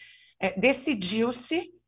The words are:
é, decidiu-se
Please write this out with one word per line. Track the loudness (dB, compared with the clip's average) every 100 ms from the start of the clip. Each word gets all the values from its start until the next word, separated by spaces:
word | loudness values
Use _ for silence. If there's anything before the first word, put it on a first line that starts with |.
| -20 -20 _ -4
é, | -4 4
decidiu-se | 4 4 0 -2 -2 0 0 -2 -4 -4 -6 -14